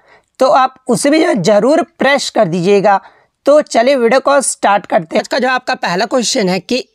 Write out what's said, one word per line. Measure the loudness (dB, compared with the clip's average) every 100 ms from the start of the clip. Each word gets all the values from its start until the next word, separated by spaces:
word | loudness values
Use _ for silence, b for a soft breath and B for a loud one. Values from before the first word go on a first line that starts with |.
| b b b -2
तो | 0
आप | 2 0 -4 -4
उसे | -2 2
भी | 2
जो | 0
है | 0
जरूर | 2 2 2 0 -2 -2
प्रेस | 0 0 -2
कर | -2 -2
दीजिएगा। | 0 0 2 2 0 b b b _ 0
तो | 2
चलिए | 2 0 0 2
वीडियो | 2 0
को | 2 0
स्टार्ट | -2 -2 0 0 0
करते | -4 -2 -6
हैं। |
आज | -4
का | -4
जो | -2
आपका | -4 -6 -6
पहला | -4 -4 -2
क्वेश्चन | -2 -2 -2 -2
है | -2
कि | -4 -6 -6